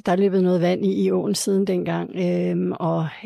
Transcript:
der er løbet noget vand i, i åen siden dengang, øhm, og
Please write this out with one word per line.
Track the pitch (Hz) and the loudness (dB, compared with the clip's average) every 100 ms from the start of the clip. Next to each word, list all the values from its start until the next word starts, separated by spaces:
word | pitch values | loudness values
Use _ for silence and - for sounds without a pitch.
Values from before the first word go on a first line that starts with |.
| - | 0
der | |
er | 180 | 2
løbet | 202 190 | 2 4
noget | 180 180 | 4 4
vand | 175 185 | 2 2
i, | 196 196 | 0 0
i | 190 | 2
åen | 185 - | 0 0
siden | 190 - 196 196 | -2 0 0 0
dengang, | 180 170 170 175 180 | 0 -2 -4 -4 -4
øhm, | 180 175 175 175 180 | -2 0 0 0 -2
og | - 165 165 160 - | -2 -2 -2 -4 -6